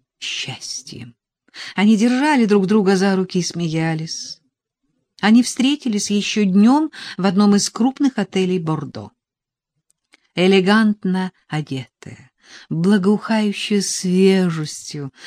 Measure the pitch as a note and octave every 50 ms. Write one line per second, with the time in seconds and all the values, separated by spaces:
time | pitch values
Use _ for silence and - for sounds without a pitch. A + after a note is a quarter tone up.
0 | _ _ _ _ - - - - - - A#2+ - - - - - - - - -
1 | A#2+ A#2+ - _ _ _ _ _ _ _ _ - - - - - G3 G#3 A3 F#3+
2 | A3+ A#3+ B3 B3+ C#4+ D4+ D4+ B3+ A3+ G3 G#3 G3+ F#3+ F3+ G#3+ A3 G3 F#3+ G3+ F3+
3 | F#3+ G3+ F#3+ F#3 F#3 F3+ - F#3 E3+ - - E3+ E3+ D#3+ D#3 D#3+ D#3+ E3 D#3+ D#3
4 | D#3+ E3 - - - - - - _ _ _ _ _ _ _ _ _ _ _ _
5 | _ _ _ _ - G#3 A3 B3 A#3 - - - A#3+ C4+ D4 D4 - B3 G#3 G#3
6 | - - G3+ G#3 F#3+ - - G#3+ G#3 F#3+ F3+ G3+ G#3 A#3 C4 D4+ D#4+ D4+ - -
7 | - - - - F3+ G3 F3+ G3 G#3 G3+ G3+ G3+ - - - - A3 C4 C4 -
8 | C#4+ C4+ - - G3 - - F#3+ F#3 F3+ F#3 F#3 E3 D#3+ D#3 D3+ C#3+ B2+ - A2
9 | G2+ G#2 - _ _ _ _ _ _ _ _ _ _ _ _ _ _ _ _ _
10 | _ _ _ _ _ _ _ E3+ F3+ F#3 F#3+ F#3+ F3+ F#3+ G#3 A3 A3 G#3+ G#3 -
11 | - F#3 F#3 F#3 F#3 F#3 - _ _ _ - D#3 D3 - C3+ C3 A#2+ - _ _
12 | - - A2+ - - _ _ _ _ _ - - - _ D3+ D#3+ E3+ F#3+ G#3+ G#3
13 | F3+ G3 G#3+ G3+ - - A3 G#3+ G#3+ G#3 G3 - - - G#3+ G3+ F#3+ - - -
14 | - F3+ F3+ F#3 F#3+ F#3+ F#3+ F#3+ F#3 F3 E3 D#3+ D3+ D3 - - - - - D3
15 | C#3 C3+ - _ -